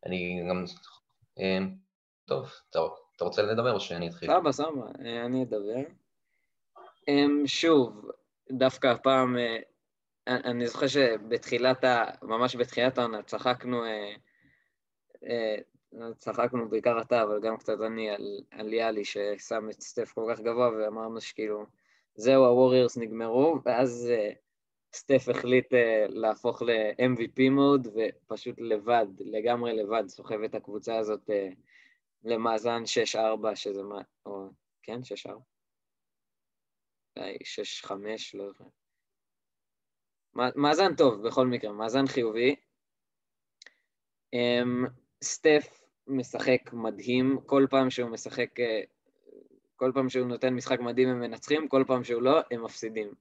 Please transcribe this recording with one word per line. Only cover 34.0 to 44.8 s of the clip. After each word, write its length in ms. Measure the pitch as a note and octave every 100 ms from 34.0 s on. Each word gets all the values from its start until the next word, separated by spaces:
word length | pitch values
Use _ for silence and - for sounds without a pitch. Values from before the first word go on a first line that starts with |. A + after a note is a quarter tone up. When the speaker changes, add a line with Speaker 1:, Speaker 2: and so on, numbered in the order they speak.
| G2 _ G#2
Speaker 2:
או, 220 | G2+ G2 F#2+ _ _
כן, 220 | - A#2
שש 220 | B2+ G2+ -
ארבע? 180 | G#2 B2+ _ _ _ _ _ _ _ _ _ _ _ _ _ _ _ _ -
אולי 200 | F#2 -
שש 400 | - - G2+ -
חמש, 500 | - G2 G#2 A2 -
לא 140 | G2 G2+
זוכר. 160 | F#2+ G2 _ _ _ _ _ _ _ _ _ _ _ _ _ _ _ _
מא-, 220 | - B2 -
מאזן 400 | D3 D#3 F#3+ D#3
טוב, 300 | D3 G#2 A2+
בכל 200 | C3+ B2+
מקרה, 260 | A#2+ A2
מאזן 340 | G#2 A2 B2 C3+
חיובי. 500 | C3+ A#2 A2 B2 C#3 _ _ _ _ _ _ _ _ _ _ - _ _ _ _ _ _
אמ, 520 | B2 A#2+ A#2+ B2 B2